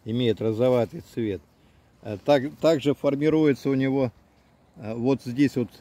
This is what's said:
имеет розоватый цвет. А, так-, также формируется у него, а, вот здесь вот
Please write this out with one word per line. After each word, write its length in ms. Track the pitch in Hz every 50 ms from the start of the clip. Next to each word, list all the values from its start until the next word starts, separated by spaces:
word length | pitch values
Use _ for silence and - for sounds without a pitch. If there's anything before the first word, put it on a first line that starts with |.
| -
имеет 360 | 110 113 123 127 117 104 -
розоватый 640 | 107 113 110 104 123 127 127 123 113 - - 170 - - -
цвет. 300 | - 117 107 98 90 - _ _ _ _ _ _ _ _ _ _ _ -
А, 140 | 113 107 98
так-, 380 | - - 147 139 123 147 151 -
также 340 | - 156 165 143 113 143 135
формируется 760 | - - 143 139 139 147 156 151 156 156 151 135 - - 139
у 40 | 139
него, 380 | 131 135 135 131 139 131 120 - _ _ _ _ _ _ _ _ _ _ _ _
а, 180 | - - 104 113
вот 280 | 120 113 131 139 123 -
здесь 340 | 127 120 127 143 131 -
вот 140 | 135 120 101 - -